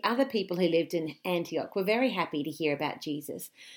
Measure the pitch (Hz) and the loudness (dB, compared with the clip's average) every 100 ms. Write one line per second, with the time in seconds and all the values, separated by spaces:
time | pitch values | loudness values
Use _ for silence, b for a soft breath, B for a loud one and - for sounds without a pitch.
0 | 208 240 269 214 185 180 170 165 160 170 | 2 2 2 0 -2 2 4 4 2 -2
1 | 160 147 185 175 165 156 - 196 190 233 | -2 -6 -2 -2 0 -4 -2 -2 2 2
2 | 262 190 160 151 147 147 151 143 143 - | 2 0 -2 -2 -4 -2 0 0 -2 -4
3 | 160 147 - 180 - B B | -6 -6 -6 -10 -12 B B